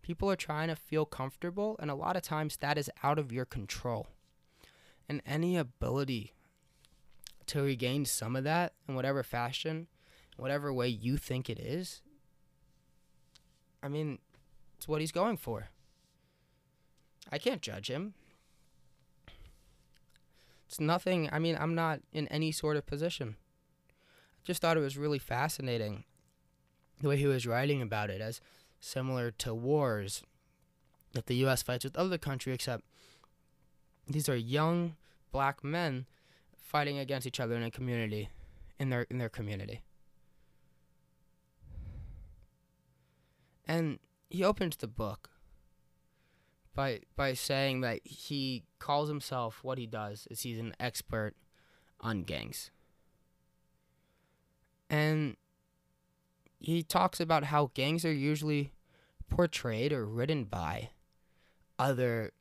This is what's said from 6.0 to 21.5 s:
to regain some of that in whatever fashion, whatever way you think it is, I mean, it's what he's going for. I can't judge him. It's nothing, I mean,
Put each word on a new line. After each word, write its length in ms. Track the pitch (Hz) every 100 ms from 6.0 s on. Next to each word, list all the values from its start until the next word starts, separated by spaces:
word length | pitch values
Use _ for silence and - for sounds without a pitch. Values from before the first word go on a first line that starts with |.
| 139 120 107 _ _ _ _ _ - - - - - - -
to 160 | 147
regain 420 | 139 127 123 139
some 320 | 135 - 113 131
of 80 |
that 300 | 135 165 175 _ -
in 60 | 131
whatever 280 | 131 139
fashion, 640 | 123 120 120 131 160 160 170 _ _ - - -
whatever 380 | 127 143 143
way 160 | 131 123
you 260 | 113 113 143
think 340 | - 127 127
it 100 | 117
is, 420 | 113 151 180 - - - _ _ _ _ _ _ _ _ _ _ _ - _ _ _ _
I 60 | 139
mean, 320 | 147 151 131 _ - - - - -
it's 100 | -
what 140 | 151
he's 100 | 156
going 240 | 170 208 214
for. 320 | - 107 101 - - _ _ _ _ _ _ _ _ _ _ _ _ _ -
I 80 | 151
can't 240 | 240 214
judge 280 | - 101 104
him. 240 | 131 202 196 - _ _ _ - _ - _ _ _ - - - - - _ _ - _ - _ _ - - -
It's 120 | -
nothing, 500 | 156 175 185 180 151
I 60 | 151
mean, 180 | 165